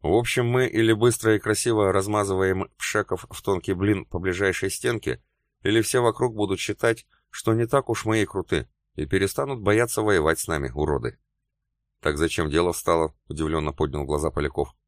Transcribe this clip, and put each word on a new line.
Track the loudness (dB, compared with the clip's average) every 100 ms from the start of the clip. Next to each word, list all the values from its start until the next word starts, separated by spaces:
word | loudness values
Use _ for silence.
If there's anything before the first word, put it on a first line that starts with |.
«В | 2
общем, | 2 2 0 2
мы | 2 2
или | 2 2
быстро | 6 4 4 2 2
и |
красиво | 2 0 2 2 4
размазываем | 2 2 0 0 2 2 0 -4 _
пшеков | -4 -4 -2 -6 -8
в | -8
тонкий | -2 -2 -2
блин | 0 2 0
по | -2 -6
ближайшей | -4 0 0 0 -4
стенке, | -2 -4 -2 -4 -8 _ _ _ _
или | 0 2
все | 2 2
вокруг | 0 0 -4 -2
будут | -2 -2
считать, | -4 0 0 0 _ _ _
что | -6 0
не | 0 2
так | 0 0
уж | -4
мы | 0 0
и | 0
круты, | -4 -2 -4 -4 _ _ -10
и | -2
перестанут | 0 0 -2 -6 -2
бояться | 2 2 2 0
воевать | 2 4 2 0
с | -2
нами, | -4 -4 -2
уроды». | -2 -2 -4 -10 _ _ _ _ _ _ _ _
«Так | -4 0
зачем | 0 0 0
дело | 2 0
встало?» | 0 0 2 0 _ _
удивленно | -6 -2 0 -2
поднял | -2 -4 -4
глаза | -2 -2 -2
Поляков. | -2 -4 -4 -6 _